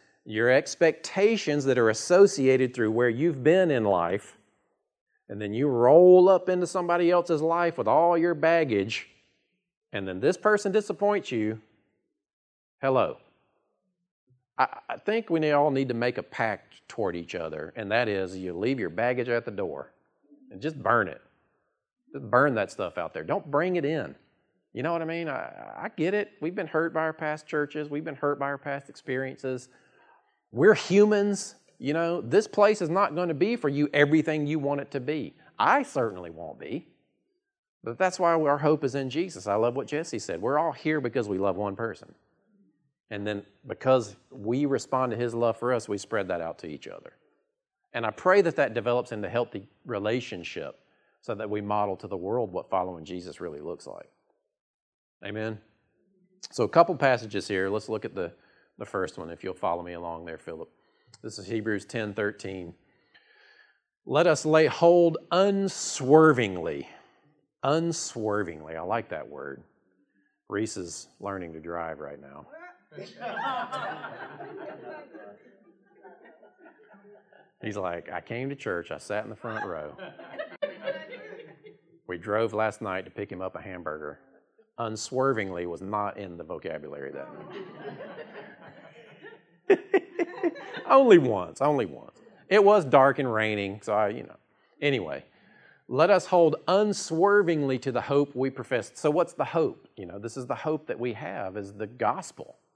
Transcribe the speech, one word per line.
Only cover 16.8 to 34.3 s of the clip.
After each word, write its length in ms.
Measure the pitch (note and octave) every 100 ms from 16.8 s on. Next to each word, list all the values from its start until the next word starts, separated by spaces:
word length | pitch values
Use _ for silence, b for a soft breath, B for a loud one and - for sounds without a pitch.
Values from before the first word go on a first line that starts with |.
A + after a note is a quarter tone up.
| -
toward 280 | - G2 F2
each 200 | E2 F2+
other, 380 | D#2+ D2+ D#2 -
and 160 | G2+
that 160 | A2+ A#2
is 280 | G2 F#2+ F#2
you 160 | F#2
leave 260 | F2 A2+ C3+
your 100 | F2+
baggage 400 | E2+ A#2+ B2+ B2
at 160 | A#2 A#2
the 60 |
door 400 | G2+ F#2 C#2 - _ _ _ _ - -
and 100 | F#2+
just 200 | C#3+ D3+
burn 260 | G2 A#2 F#2
it. 140 | C2+ _ _ _ _ _ _ _ _ _
Just 180 | C#3 A#2+
burn 260 | A#2+ C#3+ A2+
that 160 | G2
stuff 260 | - F2+ F2+
out 160 | D#2+
there. 100 | E2
Don't 260 | D#2+ F#3 D3
bring 260 | C#3+ F3+ F3
it 100 | C#3+
in. 300 | D#3+ D#2 - _ _ _ _ _
You 100 | A2+
know 80 | D3+
what 100 | E3+
I 40 | D#3+
mean? 240 | E3 E3
I, 220 | C3+ B1+ - G#1 -
I 140 | G#3 -
get 180 | E3
it. 180 | G#3 G3+ -
We've 140 | D#3+ G3
been 120 | D#3+
hurt 260 | D#3+ E3
by 80 | D#3+
our 120 | D#3+
past 340 | D#3+ D#3 D3+ -
churches. 420 | D#3 D3 D3+ D3+
We've 140 | D3
been 120 | D#3+ C#3
hurt 240 | C#3+ C#3+
by 80 | C#3
our 100 | C#3
past 320 | D3 C#3 -
experiences. 800 | - - C3 C3 - C3 B2+ - b b b b b b b _
We're 240 | A2+ F#3 G3+
humans. 800 | - G3 G#3 G#3 G#3 G3 - - _ -
You 140 | C3
know, 280 | D#3+ E3+ F3
this 260 | A2+ F3+ G#3+
place 340 | - G#3 G#3+
is 80 | E3
not 260 | F3+ G3+ D3+
gonna 180 | F3
be 220 | C#3+ G3+ A#3+
for 140 | D3
you 200 | C#3 D3
everything 520 | D3 C#3+ D#3 D#3